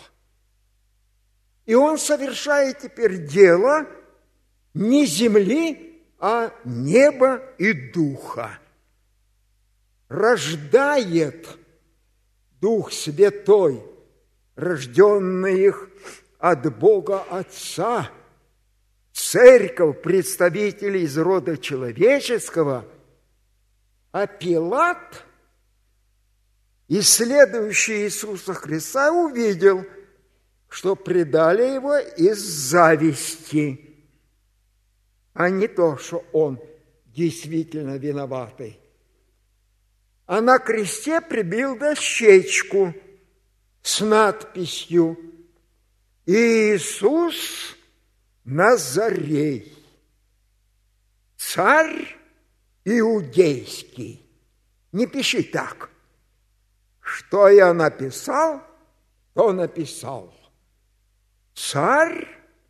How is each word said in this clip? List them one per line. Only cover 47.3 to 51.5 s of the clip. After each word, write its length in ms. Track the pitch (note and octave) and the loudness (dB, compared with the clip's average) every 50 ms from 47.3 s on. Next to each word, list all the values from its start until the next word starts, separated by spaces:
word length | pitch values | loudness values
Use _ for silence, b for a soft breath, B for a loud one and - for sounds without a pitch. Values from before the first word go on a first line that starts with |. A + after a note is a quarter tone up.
| D#4+ - - - - - - - - _ _ _ _ _ _ _ _ _ _ _ _ _ - | -6 -8 -10 -12 -12 -14 -14 -16 -18 _ _ _ _ _ _ _ _ _ _ _ _ _ -14
Назарей, 1300 | A#2 C3+ D#3 F#3+ A3+ B3+ G#3+ C#3+ C3 B2+ F#3+ A3 A3+ G3 E3 D3 D3 D#3 C#3+ D3+ D3+ - - - - - _ _ _ _ _ _ _ _ _ _ _ _ _ _ _ _ _ _ _ _ _ _ _ _ _ _ _ _ _ _ _ _ | -8 -2 0 2 2 2 2 -2 -4 -4 -4 -2 -2 -4 -6 -6 -4 -4 -2 -2 -4 -4 -8 -12 -16 -20 _ _ _ _ _ _ _ _ _ _ _ _ _ _ _ _ _ _ _ _ _ _ _ _ _ _ _ _ _ _ _ _
царь 840 | - - - | -14 -10 -8